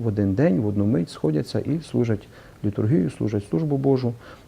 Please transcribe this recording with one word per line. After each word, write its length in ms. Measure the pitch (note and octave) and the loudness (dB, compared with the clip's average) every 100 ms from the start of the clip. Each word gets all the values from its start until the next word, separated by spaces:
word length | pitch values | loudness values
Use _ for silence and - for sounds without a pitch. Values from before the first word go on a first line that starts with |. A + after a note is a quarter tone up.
в 40 | A#2 | -4
один 280 | G#2 G2 | 0 2
день, 260 | F#2+ E3 F3 | 4 2 2
в 60 | G#2+ | 0
одну 180 | G2+ G2+ | 0 2
мить 240 | C#3+ E3 | 0 -2
сходяться 480 | - D#3 D3+ C3 A2 | -2 -2 0 -2 -4
і 220 | - D#3+ | -2 -4
служать 480 | - A#2+ A#2 G#2 - - - - | -2 -2 0 -2 -6 -20 -20 -6
літургію, 460 | G#2 G2 G#2+ E3+ E3 | -4 0 2 2 2
служать 380 | - A2+ G#2 - | -2 -2 -2 -2
службу 260 | E3 D#3 C#3 | -2 0 0
Божу. 360 | C3+ C3 C3 A#2 - - | 2 2 0 -6 -14 -20